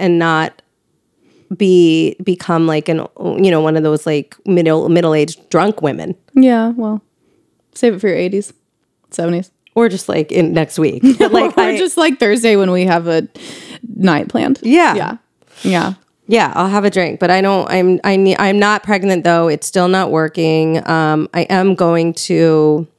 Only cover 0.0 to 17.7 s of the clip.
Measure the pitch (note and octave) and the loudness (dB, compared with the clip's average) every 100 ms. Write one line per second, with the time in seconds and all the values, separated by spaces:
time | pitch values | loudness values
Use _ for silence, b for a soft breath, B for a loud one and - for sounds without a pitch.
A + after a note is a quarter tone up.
0 | F#3 E3+ E3 D#3+ D#3+ - _ _ _ _ | 0 2 2 0 -2 -8 _ _ _ _
1 | _ _ b b b F#3+ G3 F3+ E3+ D#3+ | _ _ b b b -2 2 4 4 2
2 | D#3+ - F#3 F3+ - E3 E3 D#3 D3+ D#3+ | 0 -4 -4 -4 -2 0 0 -2 -2 -4
3 | - - F3 - F#3+ E3 D#3 D#3 D#3 D3+ | -6 -10 -6 0 2 2 0 0 0 -2
4 | - D3+ C#3 - - F3 D#3+ D#3+ - E3+ | -2 -4 -6 -8 -2 0 2 0 2 2
5 | E3+ D#3 D3 - - E3+ G3 G#3+ D3+ B2+ | 2 0 -2 -6 -4 -2 0 -2 -4 -4
6 | D#2+ F3+ _ C#4 C4 A#3 A3+ A#3+ G#3+ G#3+ | -8 -10 _ 4 4 4 0 -4 -6 -6
7 | - _ _ _ _ _ _ - A#3+ F#3+ | -10 _ _ _ _ _ _ -2 -2 0
8 | G#3 E3 F3+ G3 G3+ _ _ _ _ _ | -2 -2 -2 -4 -6 _ _ _ _ _
9 | _ - E3+ F3 F#3 _ _ - A#3 F#3 | _ -8 -4 -4 -8 _ _ 0 0 0
10 | - - D3+ - D#3+ D#3+ D#3 - D#3 C3 | -4 -4 -2 0 0 0 -2 -2 -2 2
11 | C4 A#3+ G#4 G#4+ F4 - - - F#4 - | 2 4 2 2 0 0 0 0 -2 0
12 | D#4+ C4+ A3 G#3+ A3+ G#3 F#3+ F3+ F#3 E3+ | 0 0 0 0 2 2 2 0 0 0
13 | E3+ D#3+ - - B B B B - - | 0 -2 -4 -10 B B B B -14 -2
14 | F#3 D3 - - - - A#3 D#4 D#4+ G3 | 0 0 -2 -4 -2 -2 2 4 4 0
15 | E3 A#3 _ _ _ B F#3+ F3+ F#3+ F#3+ | -4 -10 _ _ _ B -2 -2 -2 -8
16 | _ _ - A3+ E3 - F#3 G3+ G3+ F#3+ | _ _ -2 0 0 0 -2 0 0 0
17 | E3+ - F3 F#3 G3 G3 - | -2 -2 0 2 2 0 0